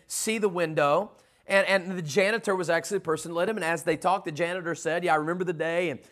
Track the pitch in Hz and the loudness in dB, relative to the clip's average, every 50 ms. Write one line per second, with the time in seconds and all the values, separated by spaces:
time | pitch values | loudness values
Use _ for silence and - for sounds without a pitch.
0 | _ _ - - - 220 220 226 208 202 175 180 175 160 156 151 147 143 147 170 | _ _ -8 -6 -2 -2 -2 0 0 0 0 0 -2 0 2 2 4 4 4 2
1 | 202 214 - - _ _ _ _ _ - 196 196 190 165 190 196 165 180 190 180 | 2 -2 -8 -20 _ _ _ _ _ 2 4 4 4 6 2 0 0 0 -6 -6
2 | 170 151 135 202 185 196 220 226 226 214 196 185 180 156 170 165 160 - 202 190 | -6 0 2 2 4 4 2 0 0 0 -2 0 0 0 0 0 0 -2 -4 -4
3 | 190 - 156 151 - 165 170 170 175 208 226 208 175 160 165 165 - 165 160 151 | -2 -2 -4 -4 -4 -6 -2 -2 0 0 -2 -2 -2 -2 -2 -2 0 -2 -2 0
4 | - 185 180 202 190 180 151 139 170 165 180 190 180 165 165 147 - 165 156 175 | 2 0 0 0 -2 -6 -4 -2 -2 -2 -2 -4 -4 -6 -6 -4 -2 -2 -2 0
5 | 175 180 160 156 151 156 175 180 185 175 175 151 160 165 165 175 180 170 135 - | 2 2 2 2 2 0 -2 -2 -2 -4 -2 -2 -2 -2 0 0 0 -2 -4 -6
6 | - - | -10 -18